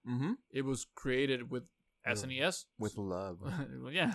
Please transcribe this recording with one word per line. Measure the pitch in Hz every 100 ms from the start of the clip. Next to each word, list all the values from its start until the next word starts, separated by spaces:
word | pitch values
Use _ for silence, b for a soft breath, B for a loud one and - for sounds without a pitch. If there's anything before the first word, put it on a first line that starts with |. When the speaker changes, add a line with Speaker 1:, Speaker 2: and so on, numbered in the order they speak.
| 123
Speaker 1:
Mm-hmm. | 123 156 254 _
Speaker 2:
It | 131
was | 135 123 -
created | - 135 127 139 127 120
with | 127 - _ _ _ 120
Speaker 1:
With | 104
Speaker 2:
S |
N | 131
E | 131
S. | 165 180 - -
Speaker 1:
with | 107 107
love. | 98 90 95 87
Speaker 2:
<laughs> | 131 180 135 131
Well, | 127
yeah, | 175 151